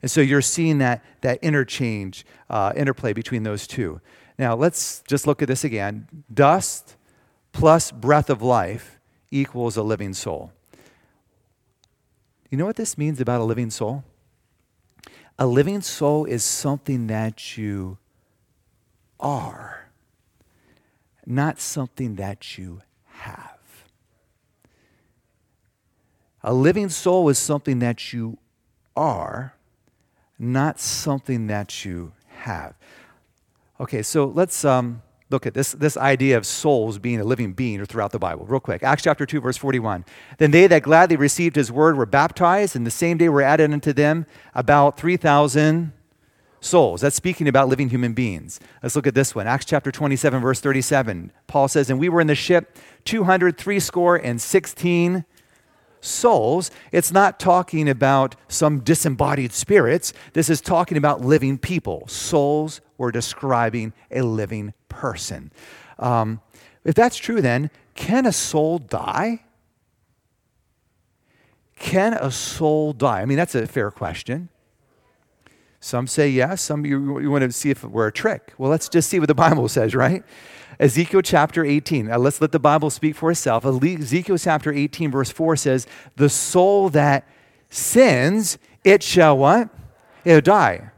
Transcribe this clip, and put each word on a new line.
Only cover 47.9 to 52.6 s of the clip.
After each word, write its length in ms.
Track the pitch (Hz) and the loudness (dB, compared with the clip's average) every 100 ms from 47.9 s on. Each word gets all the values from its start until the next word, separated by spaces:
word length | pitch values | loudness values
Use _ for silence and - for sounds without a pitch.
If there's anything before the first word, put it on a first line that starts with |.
| 123 123 | -2 -2
beings. 480 | 113 123 87 76 - - _ | -2 -4 -6 -12 -20 -20 _
Let's 140 | 123 | -6
look 140 | 151 135 | -2 0
at 60 | 127 | 2
this 180 | 139 | 0
one. 140 | - 104 | -2 -2
Acts 160 | 135 | -4
chapter 260 | - 151 139 | 0 -2 -2
twenty-seven, 500 | 127 147 135 156 131 | -4 -2 0 0 0
verse 200 | 123 131 | 0 0
thirty-seven. 720 | 143 135 123 143 117 90 90 _ _ | 0 -2 0 0 0 -6 -10 _ _
Paul 180 | 147 139 | 0 2
says, 240 | 160 131 | 2 0
"And 80 | 131 | 0
we 100 | 170 | 0
were 120 | 170 | 2
in 80 | 156 | 2
the 80 | 143 | 0
ship 400 | - 180 | 2 2